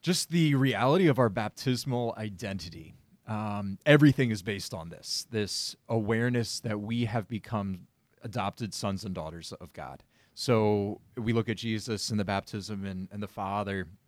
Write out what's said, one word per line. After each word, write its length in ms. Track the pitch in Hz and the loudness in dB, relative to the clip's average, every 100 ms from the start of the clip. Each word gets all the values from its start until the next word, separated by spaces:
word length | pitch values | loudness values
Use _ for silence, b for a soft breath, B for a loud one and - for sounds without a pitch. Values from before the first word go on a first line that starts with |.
just 280 | - 170 - | 0 -2 2
the 240 | 170 160 139 | 4 4 6
reality 500 | 135 101 127 170 180 | 4 4 4 6 6
of 120 | 127 | 6
our 100 | 120 | 4
baptismal 840 | 95 107 - - 123 - 123 120 - | 2 -4 -2 0 0 0 -2 -2 -4
identity. 760 | 110 95 107 98 82 82 78 - _ _ - | -8 -6 -6 -6 -8 -14 -18 -20 _ _ -8
Um, 500 | 110 107 104 101 98 - | -6 -4 -4 -4 -2 6
everything 460 | 147 147 131 127 | 10 10 8 2
is 100 | 107 | 0
based 320 | 92 101 - | -4 -6 -6
on 140 | 85 82 | -10 -10
this, 380 | 82 - - - | -14 -8 -8 -4
this 460 | 113 101 - - - - | -4 -2 -4 -6 -10 -2
awareness 680 | 117 107 113 123 120 110 - | -2 2 0 2 0 -2 -4
that 200 | 117 107 | -4 -6
we 240 | 104 117 | -2 -2
have 240 | 120 113 95 | 0 -2 -4
become 580 | 113 - 110 98 92 - _ _ _ | -8 -4 -4 -4 -6 -10 _ _ _
adopted 500 | 117 120 98 - 110 | -8 -4 -4 -4 -8
sons 300 | - 104 95 | -4 -4 -4
and 100 | 104 | -4
daughters 380 | 90 80 82 80 - | -6 -8 -10 -12 -14
of 120 | - | -16
God. 300 | - 67 69 _ b b | -14 -14 -14 _ b b
So 680 | - - 113 107 104 101 104 _ - | -8 2 4 6 4 0 -6 _ -6
we 160 | 110 | 0
look 160 | 113 110 | 0 0
at 80 | 110 | -4
Jesus 540 | 117 107 101 104 - | -2 -4 -4 -4 -2
in 60 | 107 | -2
the 60 | |
baptism, 600 | 98 98 - 107 98 101 | 0 -2 -2 -10 -8 -8
and, 240 | 98 92 92 | -8 -8 -10
and 100 | 101 | -10
the 60 | 104 | -10
Father 580 | - 98 101 101 98 85 95 | -6 -4 -2 -2 -4 -6 -12